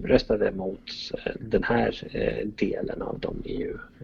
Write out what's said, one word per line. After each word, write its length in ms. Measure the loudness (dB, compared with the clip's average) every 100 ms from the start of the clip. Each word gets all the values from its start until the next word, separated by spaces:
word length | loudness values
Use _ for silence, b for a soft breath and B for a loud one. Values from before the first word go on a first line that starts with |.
| 4
röstade 420 | 4 6 2 2
mot, 280 | 0 -6 -6 -10 -12 -8
eh, 180 | -6 -4 -6
den 240 | 2 2
här, 440 | 4 4 4 0 -6
eh, 360 | 0 0 0 -4
delen 540 | 0 0 0 -2 -4
av 180 | -4 -4
de 220 | -4 -4 -4
E 160 | -4
U, 160 | -4 -6 -12 -10